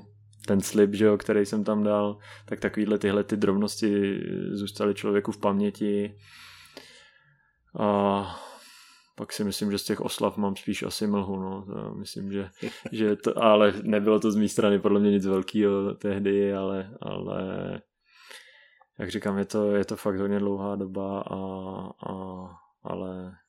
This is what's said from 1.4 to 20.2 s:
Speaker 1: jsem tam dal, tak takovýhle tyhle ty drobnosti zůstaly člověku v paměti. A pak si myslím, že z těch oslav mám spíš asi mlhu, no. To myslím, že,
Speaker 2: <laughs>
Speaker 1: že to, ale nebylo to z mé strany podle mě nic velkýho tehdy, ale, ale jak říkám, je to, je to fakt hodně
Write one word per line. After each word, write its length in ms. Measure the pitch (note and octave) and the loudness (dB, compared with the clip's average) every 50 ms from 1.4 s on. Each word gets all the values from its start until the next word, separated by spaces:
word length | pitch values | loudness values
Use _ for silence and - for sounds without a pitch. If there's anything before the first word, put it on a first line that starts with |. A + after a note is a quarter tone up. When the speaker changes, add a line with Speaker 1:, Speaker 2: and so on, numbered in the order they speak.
| G2+ | 2
Speaker 1:
jsem 180 | - A2+ G#2+ G2+ | 2 0 -2 0
tam 200 | A2 G#2+ G#2 G#2 | 0 0 2 2
dal, 340 | G#2 G#2 G#2 G#2 G#2 G2+ - - - - - - | 2 2 2 2 0 -2 -6 -12 -20 -20 -16 -12
tak 140 | - G#2+ - | -10 -8 -4
takovýhle 380 | - B2 - G#2+ G#2 G#2 G#2+ | -4 -2 0 0 0 2 2
tyhle 260 | G2+ - G2+ G2 G2+ G2+ | 2 2 2 2 2 2
ty 140 | - A2 | 0 0
drobnosti 800 | G#2 G2+ G2 F#2+ G2+ G#2 G#2 - - A2+ G#2 G2+ G2+ G2 G2 G2 G2 - - - F#2 - - | 0 2 2 2 2 0 -2 -2 0 0 2 2 2 2 0 0 -2 -4 -6 -6 -6 -4 -4
zůstaly 440 | G2+ G2+ G2+ G2 - - G#2 G#2 G2+ | -4 -4 -6 -6 -4 -2 0 0 0
člověku 360 | - - G#2 G2+ G#2 G2+ A2 | 0 0 0 2 2 0 -2
v 60 | G2+ | -4
paměti. 800 | - - G2+ G2 G2 G#2 G2+ G2 - G#2+ G#2 G2+ G2+ G2+ G#2 - - - - - - - - - - - - - - - - - - - _ _ _ _ _ _ _ _ _ _ _ _ _ - - | 0 0 0 2 2 0 0 -2 -2 -2 0 0 0 -2 -4 -8 -14 -20 -20 -20 -20 -20 -20 -20 -20 -20 -20 -20 -20 -20 -20 -20 -20 -20 _ _ _ _ _ _ _ _ _ _ _ _ _ -6 0
A 600 | G#2+ G#2 G#2 G2+ G2+ G2+ G2 G2+ G2 F#2+ - - - - - - - - - - - - - _ _ _ _ | 2 2 4 4 4 4 2 2 -2 -4 -10 -12 -16 -18 -20 -20 -20 -20 -20 -20 -20 -20 -20 _ _ _ _
pak 180 | - G2+ - - | -12 -12 -8 -6
si 100 | - G#2+ | -4 -2
myslím, 280 | G2 F#2+ - G#2+ G2+ | -2 -2 -2 -2 -2
že 60 | G2+ | -2
z 60 | F#2+ - | -2 -2
těch 180 | - G#2 - | -2 -2 -2
oslav 360 | - - - - G#2+ G2+ - | -2 -6 -4 0 -2 0 0
mám 180 | G#2 G#2 G2 F#2+ | 0 -2 -2 -2
spíš 280 | - - G#2 G2 - - | -4 -6 -6 -6 -4 -4
asi 240 | G2 - - G#2+ | -6 -4 -2 -2
mlhu, 320 | G#2 G2+ G2+ F#2+ F#2+ G2 F#2+ | 0 0 0 -2 -2 -4 -6
no. 260 | F#2 F#2+ F#2+ G2 G2 | -6 -6 -8 -8 -10
To 300 | G2 - G#2+ G#2 G#2 G#2+ | -10 -10 -10 -8 -10 -10
myslím, 360 | - G2+ - - - G2 G2 | -12 -12 -12 -10 -10 -8 -6
že, 180 | G2 G2 F#2+ F#2+ - - A2+ A2 | -6 -6 -6 -8 -10 -12 -12 -12
Speaker 2:
<laughs> 220 | - - - - | -12 -12 -12 -8
Speaker 1:
že 240 | - A2 G#2+ G#2 G#2 | -2 0 2 2 2
to, 280 | - - A#2+ - - A#2 | 2 0 -2 0 4 6
ale 300 | A2 G#2+ G#2 G#2 G2+ F#2 G#2 G2 | 6 8 8 8 6 4 2 -2
nebylo 360 | A2 G#2+ G#2 G2+ A2 G#2+ G#2 | 0 0 2 4 4 4 4
to 120 | - A2 | 4 2
z 40 | G2+ | 2
mé 120 | G#2+ G#2 | 2 2
strany 320 | G2+ - - G#2+ G2+ G2+ F#2+ | 2 2 2 4 4 4 4
podle 200 | F2+ G#2 G2+ G2+ | 4 4 4 6
mě 120 | G#2 G#2 | 6 6
nic 140 | G2+ G2+ F#2 | 4 4 4
velkýho 680 | F#2+ G2 F#2+ F2+ - - G#2+ G#2 G2+ G2 G2 G2 G2+ G#2+ | 2 2 0 0 0 0 2 4 4 4 2 0 -2 -4
tehdy, 600 | - - G#2 G2 G2+ G2+ G2 G2 G2+ G2+ G2 G2 | -4 -4 -4 -2 0 0 2 2 2 2 2 0
ale, 360 | F#2+ F#2+ F#2+ G2 F#2+ F#2+ G2 - - | -2 -2 -2 -4 -4 -6 -8 -10 -12
ale 800 | - G2+ G2 F#2+ F#2+ F#2+ G2 F#2+ F#2+ F#2+ F#2+ F#2+ F#2 - - - - _ _ _ _ _ _ _ - - - - - - - - - _ _ _ _ _ _ - | -10 -8 -6 -6 -6 -6 -6 -6 -6 -6 -6 -6 -6 -6 -8 -10 -12 _ _ _ _ _ _ _ -20 -20 -20 -20 -20 -20 -20 -20 -20 _ _ _ _ _ _ -10
jak 120 | G#2+ F2+ | -8 -6
říkám, 260 | - G#2 - G#2 G2 | -6 -4 -2 -2 0
je 80 | G2+ G2 | 0 -2
to, 260 | - - G#2+ G#2 G#2 | 0 0 0 2 2
je 140 | G2+ G2+ F#2+ | 2 2 0
to 100 | - A2 | -2 -4
fakt 240 | - - G#2+ F#2+ | -4 -4 -4 -2
hodně 200 | F#2 | -2